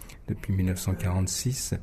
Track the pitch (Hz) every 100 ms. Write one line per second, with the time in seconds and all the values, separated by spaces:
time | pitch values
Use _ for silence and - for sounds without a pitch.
0 | - - - 104 - 92 92 92 - 87
1 | 92 92 92 - 127 135 - 98